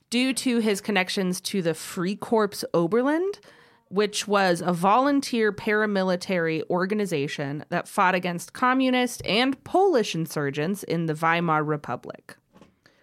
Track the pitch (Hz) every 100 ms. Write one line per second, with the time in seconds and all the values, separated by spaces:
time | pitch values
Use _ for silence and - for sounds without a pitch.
0 | _ 240 262 254 262 233 214 196 - 190
1 | 185 208 185 180 - 196 165 160 - 196
2 | 180 202 - 220 202 - - 170 170 226
3 | 269 311 381 - - - - _ _ 190
4 | 214 208 202 202 190 175 175 170 196 233
5 | 277 277 - 233 214 202 220 214 214 196
6 | 185 180 - 180 165 160 - 175 190 214
7 | 196 156 147 - 143 151 - 170 - -
8 | 185 185 180 175 - - 254 262 262 254
9 | 247 - - 208 262 269 - 359 392 277
10 | 170 165 160 156 139 143 160 196 - 170
11 | 165 156 165 170 170 156 151 147 - 127
12 | - - - - _ - - _ _ _